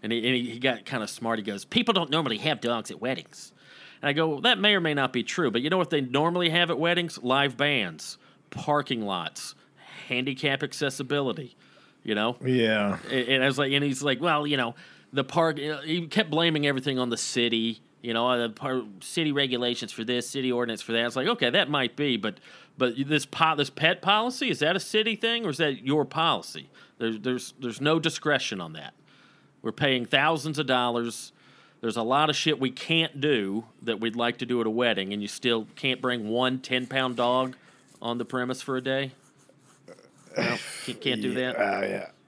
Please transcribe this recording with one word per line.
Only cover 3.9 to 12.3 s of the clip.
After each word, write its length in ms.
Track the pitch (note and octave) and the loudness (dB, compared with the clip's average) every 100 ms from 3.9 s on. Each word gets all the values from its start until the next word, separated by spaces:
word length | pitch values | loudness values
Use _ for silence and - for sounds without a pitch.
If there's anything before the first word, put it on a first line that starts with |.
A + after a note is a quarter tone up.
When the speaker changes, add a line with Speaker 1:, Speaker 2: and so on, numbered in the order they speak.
| - | -4
Speaker 1:
And 60 | C#3 | 0
I 40 | |
go, 160 | C#3+ D#3+ | 2 2
"Well, 120 | C#3+ | 2
that 160 | A#3+ A3+ | 2 4
may 160 | G#3 | 4
or 60 | G3+ | 4
may 140 | E3 | 2
not 180 | C#3+ C3 | 2 2
be 100 | B2 | 0
true, 260 | A2 - D3+ | -2 0 2
but 120 | G#2+ | 2
you 80 | C3+ | 2
know 80 | F#3 | 2
what 120 | F3 | 2
they 100 | D#3 | 0
normally 500 | C3 C3 D#3+ F3 E3+ | 2 2 2 2 2
have 200 | E3 E3+ | 2 2
at 80 | C#3+ | 2
weddings? 400 | E3 F3 E3+ - | 2 2 0 -4
Live 340 | A#2+ C3 C#3 A#2 | 2 4 2 2
bands, 640 | C#3+ C#3 F#2+ D#2+ - - - - _ | 2 2 -2 -6 -12 -14 -18 -20 _
parking 520 | - - D3 C3+ B2 | -10 0 0 2 -4
lots, 520 | G#2 F#2 D#2+ - - - _ _ - - - | -2 -2 -4 -8 -12 -14 _ _ -20 -18 -6
handicap 540 | B2 C3 C3 D3 C#3 | -4 -2 -2 -2 0
accessibility," 960 | D3+ - C#3+ C3 C3+ D3 C3+ A2 C3 - - - - _ | -4 -2 -2 -2 -2 -2 0 -4 -8 -16 -20 -20 -20 _
you 100 | - | -4
know? 220 | G#2+ A2 | 0 0